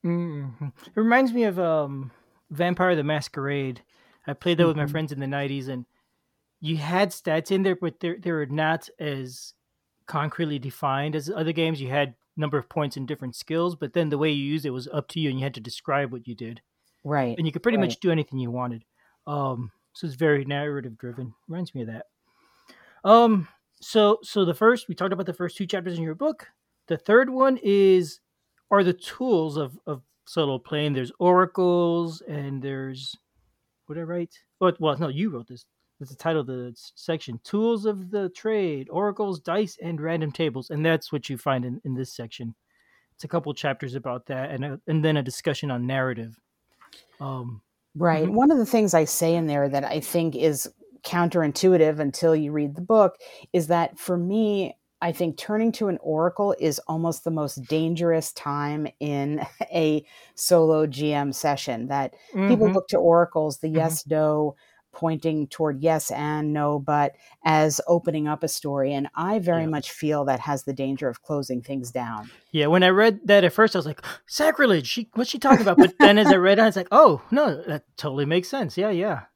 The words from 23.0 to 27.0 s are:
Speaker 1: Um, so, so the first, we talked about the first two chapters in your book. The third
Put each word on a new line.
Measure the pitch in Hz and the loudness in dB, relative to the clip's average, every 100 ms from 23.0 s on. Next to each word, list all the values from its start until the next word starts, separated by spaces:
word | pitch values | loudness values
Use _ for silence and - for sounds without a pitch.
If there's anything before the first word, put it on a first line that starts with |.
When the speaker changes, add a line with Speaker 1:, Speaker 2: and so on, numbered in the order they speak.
Speaker 1:
Um, | 185 226 233 208 156 _ _ _ | 6 8 8 4 -2 _ _ _
so, | - 220 208 214 | -2 4 4 4
so | - 208 | -2 -2
the | 180 | 0
first, | 175 220 240 - | 2 2 2 -4
we | |
talked | 170 185 | -6 -4
about | 185 185 | -4 -6
the | |
first | 165 175 - | -6 -8 -6
two | 190 | -6
chapters | 196 180 170 | -4 -4 -6
in | |
your | 160 | -6
book. | 160 294 - - _ _ _ _ | -2 -4 -4 -14 _ _ _ _
The | |
third | 160 | -6